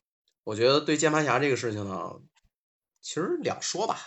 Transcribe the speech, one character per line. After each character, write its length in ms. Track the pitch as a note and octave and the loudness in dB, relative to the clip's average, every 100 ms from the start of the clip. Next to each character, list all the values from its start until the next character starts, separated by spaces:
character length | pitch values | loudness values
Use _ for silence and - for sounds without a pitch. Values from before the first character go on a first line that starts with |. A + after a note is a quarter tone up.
| _ _ _ _ | _ _ _ _
我 120 | - G#2+ | -8 2
觉 120 | B2 | 4
得 120 | C#3+ | 4
对 160 | D3+ D3 | 2 2
键 160 | D#3 | 4
盘 120 | D3+ | 4
侠 140 | D3 B2 | 2 2
这 100 | C#3+ | 2
个 80 | A#2+ | 0
事 160 | A#2+ | -2
情 140 | G#2 G2 | -4 -4
呢， 320 | F#2 F2+ - - _ _ _ _ _ _ _ | -6 -8 -12 -20 _ _ _ _ _ _ _
其 140 | - | -10
实 240 | D3 G3+ F4 | -4 -4 -2
两 200 | E3 F2+ | -4 -4
说 240 | - E3+ A3 | -4 -2 -2
吧。 120 | - | -4